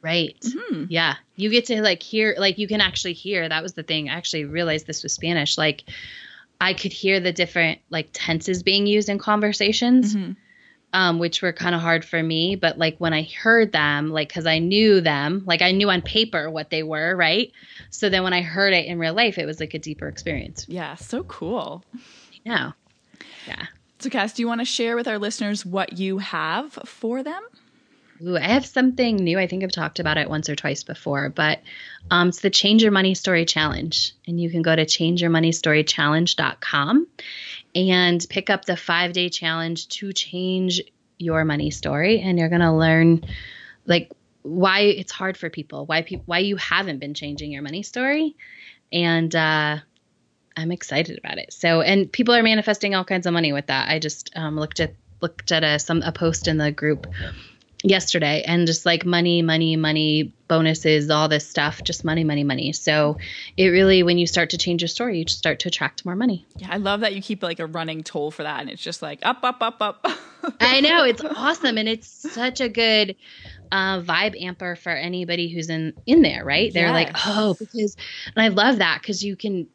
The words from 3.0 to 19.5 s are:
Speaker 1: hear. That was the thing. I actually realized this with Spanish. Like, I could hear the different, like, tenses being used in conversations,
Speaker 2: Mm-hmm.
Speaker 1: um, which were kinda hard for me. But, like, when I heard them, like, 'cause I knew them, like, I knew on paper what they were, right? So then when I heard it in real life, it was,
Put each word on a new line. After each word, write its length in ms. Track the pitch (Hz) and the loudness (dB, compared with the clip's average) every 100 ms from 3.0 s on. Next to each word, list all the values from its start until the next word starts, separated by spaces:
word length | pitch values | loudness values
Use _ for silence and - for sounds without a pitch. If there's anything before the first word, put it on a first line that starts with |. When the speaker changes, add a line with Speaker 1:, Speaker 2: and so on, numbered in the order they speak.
| 185 | -6
Speaker 1:
hear. 340 | 170 185 196 165 | -8 -4 -4 -2
That 160 | 156 | -4
was 100 | 175 | -6
the 100 | 175 | -10
thing. 260 | 156 156 147 | -4 -4 -4
I 40 | |
actually 320 | 156 - 160 143 | -6 -6 -6 -6
realized 400 | 156 170 156 156 | -4 -2 -2 -4
this 160 | 156 | -10
with 80 | - | -8
Spanish. 460 | - 160 170 143 - | -6 -2 0 0 0
Like, 260 | 156 151 - - - - - - - _ | 0 0 -10 -16 -16 -18 -20 -20 -20 _
I 140 | 185 | -2
could 180 | 185 196 | -2 -6
hear 260 | - 196 196 | -2 0 2
the 120 | 180 | 0
different, 480 | 170 175 180 165 - _ | -2 -2 2 0 0 _
like, 200 | 165 156 | -8 -6
tenses 480 | - - 160 - 180 | -8 -2 -2 0 -2
being 260 | 180 196 202 | 0 2 4
used 220 | 208 208 | 2 2
in 80 | 202 | -2
conversations, 1000 | - 208 208 202 202 214 240 254 214 208 | 0 2 2 0 0 2 4 4 4 0
Speaker 2:
Mm-hmm. 180 | 175 190 _ _ _ _ _ | -4 -10 _ _ _ _ _
Speaker 1:
um, 260 | 185 180 170 | 0 2 2
which 220 | 170 - | 0 -2
were 100 | 185 | -4
kinda 280 | 170 180 170 | -2 -2 0
hard 260 | 170 165 160 | 2 0 0
for 160 | 165 | -2
me. 340 | 160 160 170 196 | 0 0 0 0
But, 220 | 170 151 | 0 2
like, 200 | 160 156 | -2 0
when 140 | 165 | -2
I 100 | 156 | -2
heard 480 | 160 - 226 233 220 | -4 -2 4 6 6
them, 400 | 165 147 147 151 | 4 2 2 -2
like, 200 | 156 151 | -2 -4
'cause 140 | - 165 | -2 0
I 140 | 160 | 2
knew 420 | 170 202 220 196 | 2 4 6 6
them, 420 | 165 143 147 190 190 | 4 0 0 -2 0
like, 160 | 165 | 2
I 80 | 180 | 4
knew 180 | 190 202 | 4 2
on 120 | 180 | 0
paper 460 | - 214 226 180 151 | 0 -2 0 -2 -6
what 180 | 160 151 | -8 -6
they 140 | 160 | -6
were, 320 | 156 156 165 185 | -4 -4 -2 0
right? 360 | 165 185 247 _ - - - | 2 2 -2 _ -20 -20 -18
So 180 | - 208 | -4 0
then 140 | 190 | 0
when 80 | 185 | 2
I 80 | 180 | 0
heard 300 | 170 170 196 | -2 0 2
it 120 | 185 160 | 2 0
in 140 | 175 | -4
real 140 | 165 180 | -2 0
life, 220 | 233 185 | 0 0
it 60 | |
was, 120 | 151 | -6